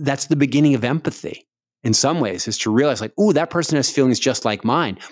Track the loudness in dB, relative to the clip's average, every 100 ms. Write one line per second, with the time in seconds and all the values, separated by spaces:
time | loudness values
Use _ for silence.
0 | -4 -4 -2 0 2 4 4 2 0 -2
1 | -4 -8 -10 -14 _ _ _ _ -2 0
2 | 2 0 -2 -4 -6 -4 0 2 2 0
3 | -4 0 2 2 0 -2 0 0 0 2
4 | 2 2 0 0 -2 -2 0 0 -2 -6
5 | -10